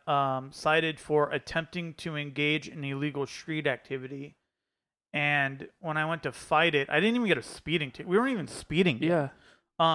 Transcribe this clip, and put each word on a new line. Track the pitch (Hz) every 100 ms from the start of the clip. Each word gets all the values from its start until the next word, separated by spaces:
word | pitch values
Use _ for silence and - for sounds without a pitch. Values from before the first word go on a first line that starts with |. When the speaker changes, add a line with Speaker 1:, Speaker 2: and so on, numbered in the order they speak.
| -
Speaker 1:
um, | 143 139 131 135
cited | - 156 160 160 156
for | - 151 147
attempting | 143 - 165 160 175 170
to | 151 170 151
engage | 147 135 147 156 -
in | 165
illegal | 139 139 147 143 135
street | - - 156 147
activity. | 127 - 135 131 139 139 _ _ _ _ _ _ _ _
And | 147 147 147 139 135 - _
when | 170 151
I | 156
went | 160
to | 143
fight | - - 156 170
it, | 147 139
I | 151
didn't | 202 247
even | 220
get | 147
a |
speeding | - - - 165 143
ticket. | - 151
We | 190
weren't | 262
even | 240 127
speeding | - - 156 185 113
yet. | 156
Speaker 2:
Yeah. | 170 139 - - _ _ - 165